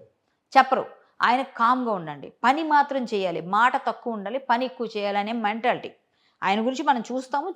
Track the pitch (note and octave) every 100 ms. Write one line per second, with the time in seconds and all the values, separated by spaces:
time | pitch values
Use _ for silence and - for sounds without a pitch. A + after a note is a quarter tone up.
0 | - _ _ _ _ C4+ B3+ A3+ - -
1 | _ - G3 B3+ C4 - A#3 B3+ A#3 F#3+
2 | D#3 C#3+ - - A#3+ D4 D#4 D4 C#4 C4+
3 | A#3+ G#3 F#3 E3 E3+ G3+ B3 C4+ A#3+ A3
4 | A#3+ A3 G3 C4 C4 A#3+ B3+ B3+ A3 G#3+
5 | G3+ G#3 G#3 A#3 G#3 A3 A#3+ F3 - -
6 | _ _ _ _ F#3 G#3 A#3 C4 D4 B3
7 | G#3+ B3+ B3+ C#4 F4+